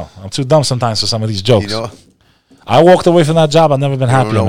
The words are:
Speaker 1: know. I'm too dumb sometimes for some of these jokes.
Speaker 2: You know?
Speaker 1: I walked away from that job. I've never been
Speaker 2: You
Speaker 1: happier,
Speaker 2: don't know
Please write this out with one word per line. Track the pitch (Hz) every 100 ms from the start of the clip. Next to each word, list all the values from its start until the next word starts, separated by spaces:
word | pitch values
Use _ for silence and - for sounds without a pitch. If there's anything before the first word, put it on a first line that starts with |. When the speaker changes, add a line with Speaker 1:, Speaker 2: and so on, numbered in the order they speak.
Speaker 1:
know. | - -
I'm | 95
too | -
dumb | 131 156
sometimes | 135 123 120 107
for | 104
some | 113
of | 110
these | 104
jokes. | 104 113 101
Speaker 2:
You |
know? | 110 - - _ _ _ _ _ _ -
Speaker 1:
I | 123
walked | 165 180 180
away | 170
from | 147 165
that | 156
job. | 151 160
I've | 139
never | 139 135
been | 127
Speaker 2:
You | 131
Speaker 1:
happier, | 123
Speaker 2:
don't |
know | 113